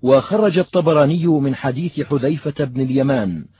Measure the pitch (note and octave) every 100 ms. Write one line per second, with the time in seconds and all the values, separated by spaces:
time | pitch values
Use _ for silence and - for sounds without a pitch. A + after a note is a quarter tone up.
0 | B2 C3+ B2 G#3 G#3+ F3 F3+ F#3 D#3+ D#3
1 | C#3+ E3+ E3 D#3 C#3 C3 C#3 B2+ F3 -
2 | C#3 C#3+ C3 D3+ D3+ C#3+ C#3 B2 C3+ C3
3 | C3+ C3+ G2+ E2+ D2 _